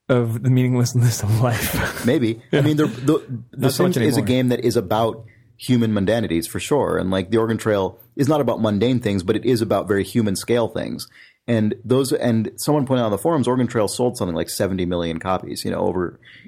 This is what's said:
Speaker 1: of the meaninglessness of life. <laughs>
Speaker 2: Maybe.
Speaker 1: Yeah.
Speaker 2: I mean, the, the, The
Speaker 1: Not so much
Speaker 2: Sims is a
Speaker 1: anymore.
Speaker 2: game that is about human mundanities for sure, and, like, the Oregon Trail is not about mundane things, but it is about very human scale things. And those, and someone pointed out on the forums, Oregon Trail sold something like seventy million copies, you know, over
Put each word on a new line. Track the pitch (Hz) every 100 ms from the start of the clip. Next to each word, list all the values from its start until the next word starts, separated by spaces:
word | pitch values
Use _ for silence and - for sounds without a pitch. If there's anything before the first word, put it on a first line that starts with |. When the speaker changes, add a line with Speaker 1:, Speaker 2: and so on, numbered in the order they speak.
| -
Speaker 1:
of | 123 117 110
the | 123
meaninglessness | 127 127 127 120 127 120 110
of | 101 110
life. | 123 117 - - - - 113
<laughs> |
Speaker 2:
Maybe. | 147 113 113 -
Speaker 1:
Yeah. | 147
Speaker 2:
I |
mean, | 139 151
the, | 151
the, | 120 131 156 - 120 -
The | -
Speaker 1:
Not | 131
so | -
much | 180 165
Speaker 2:
Sims | 117
is | -
a |
Speaker 1:
anymore. | 104
Speaker 2:
game | 127 127
that | 120
is | 120 113
about | 92 107 113 98 - - _ -
human | - 123 113 104
mundanities | 95 117 101 82 82
for | 95
sure, | - 147 92 85
and, | 92
like, | 95 92
the | 110
Oregon | 110 110
Trail | 113 101 92 - _ -
is | 135
not | 151
about | 120 110
mundane | 110 101 117 127
things, | 107 98
but | 87 104
it | 120
is | 123
about | 113 101 92
very | 101
human | 95 - 107 95
scale | - 120 110
things. | - 58 71 - - - _ -
And | 117 107 -
those, | 107 127 135
and | 151 123 113 104 -
someone | - 151 127
pointed | 127
out | 113
on |
the | 101
forums, | 165 165 120
Oregon | 127 120
Trail | 117 101
sold | - 123 -
something | 95 82
like | 82
seventy | - 98 92 87
million | 90 85 82
copies, | 92 92 - - 101
you |
know, | 87
over | 95 90 85 - - -